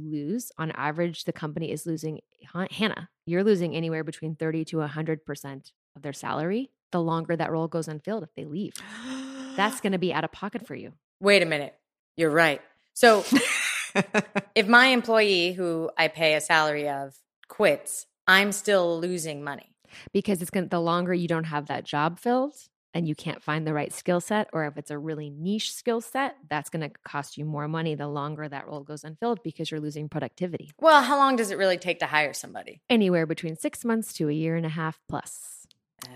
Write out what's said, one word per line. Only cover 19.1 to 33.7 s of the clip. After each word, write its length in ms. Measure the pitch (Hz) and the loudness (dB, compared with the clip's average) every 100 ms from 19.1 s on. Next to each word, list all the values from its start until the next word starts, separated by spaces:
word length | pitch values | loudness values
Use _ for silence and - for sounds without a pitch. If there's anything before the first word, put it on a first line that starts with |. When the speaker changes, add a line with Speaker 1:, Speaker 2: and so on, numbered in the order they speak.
| 180 160 143 | -4 -6 -8
Speaker 3:
money. 320 | 143 139 - _ _ - - | -8 -10 -14 _ _ -20 -4
Speaker 1:
Because 280 | 202 202 185 | -2 0 -2
it's 100 | 175 | -2
gonna, 160 | 196 175 | -4 -2
the 120 | 175 | 0
longer 320 | 170 175 180 | 2 2 2
you 140 | 175 170 | 0 0
don't 180 | 165 160 | -2 0
have 220 | 147 143 | -4 -4
that 160 | 131 | -6
job 360 | - 147 156 175 | -4 0 0 0
filled 360 | 240 247 277 - - _ _ | 0 0 0 -6 -20 _ _
and 140 | 165 165 | -4 -4
you 80 | 151 | -4
can't 280 | 165 - | -6 -8
find 240 | - 151 156 | -4 -2 -2
the 60 | |
right 200 | 151 143 | -2 -4
skill 260 | - - 175 | -6 0 0
set, 300 | - 214 - | 0 -2 -2
or 120 | 160 151 | -4 -4
if 120 | 147 | -6
it's 120 | 147 | -10
a 80 | 147 | -8
really 320 | 156 156 147 | -6 -6 -8
niche 420 | 143 175 214 - | -6 -4 -2 -4
skill 280 | - - 233 | -6 -2 -2
set, 340 | 226 269 269 277 - | -2 -4 -4 -6 -6
that's 200 | 151 143 | -6 -4
gonna 200 | 165 147 - | -6 -6 -10
cost 340 | - 143 139 - | -10 -8 -8 -8
you 80 | 151 | -6
more 220 | 147 147 | -4 -4
money 280 | 165 160 151 | -2 -4 -4
the 120 | 147 | -6
longer 400 | 147 143 151 151 | -6 -6 -8 -10
that 200 | 139 - | -10 -12
role 160 | 147 | -12
goes 200 | 139 151 | -12 -14
unfilled 400 | 156 160 233 233 | -14 -6 -4 -4
because 260 | 160 - 156 | -6 -8 -6
you're 80 | 156 | -6
losing 300 | 151 147 151 | -6 -6 -6
productivity. 640 | 156 131 - 180 160 139 - | -6 -6 -6 -6 -6 -12 2
Speaker 3:
Well, 240 | 320 302 | 6 8
how 140 | 247 277 | 6 4
long 180 | 269 254 | 4 4
does 160 | 214 | 0
it 60 | 185 | 2
really 200 | 190 180 | 2 2
take 220 | 180 170 | -2 -2
to 60 | 147 | 0
hire 260 | 151 147 | 2 0
somebody? 480 | 139 - 98 - - - | -4 -12 -14 -14 -10 0
Speaker 1:
Anywhere 360 | 233 190 175 160 | 4 4 4 2
between 300 | 160 165 156 | -2 -6 -6
six 280 | 294 | -8